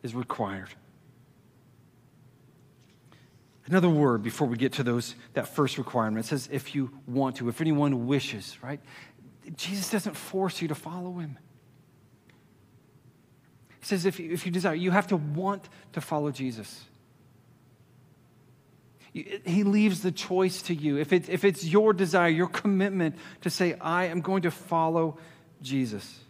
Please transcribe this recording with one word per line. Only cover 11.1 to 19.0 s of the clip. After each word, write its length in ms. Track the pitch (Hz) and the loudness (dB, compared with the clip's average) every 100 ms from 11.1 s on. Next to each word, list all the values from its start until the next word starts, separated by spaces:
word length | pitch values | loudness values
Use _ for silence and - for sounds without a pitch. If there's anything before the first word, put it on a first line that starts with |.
| 180 | -8
him. 180 | 156 131 - - - - - _ _ _ _ - _ _ _ - _ _ - _ _ _ _ _ _ - | -10 -12 -20 -20 -20 -20 -20 _ _ _ _ -20 _ _ _ -20 _ _ -20 _ _ _ _ _ _ -16
He 60 | - | -4
says, 180 | 196 | 0
"If 160 | 180 185 | 0 -2
you, 120 | 165 | -6
if 140 | 170 185 | -4 -2
you 60 | |
desire," 220 | 175 180 | 0 0
you 160 | 160 185 | 0 2
have 180 | 185 202 | 2 2
to 80 | 185 | 0
want 520 | 147 151 190 196 - - - | 0 -2 -2 -2 -8 -20 -12
to 80 | - | -10
follow 300 | - 151 147 | -4 -2 -2
Jesus. 540 | 131 131 113 101 - - - _ _ - - _ _ _ _ _ - _ _ _ _ _ _ _ _ _ _ | -2 -6 -6 -12 -16 -20 -20 _ _ -20 -20 _ _ _ _ _ -20 _ _ _ _ _ _ _ _ _ _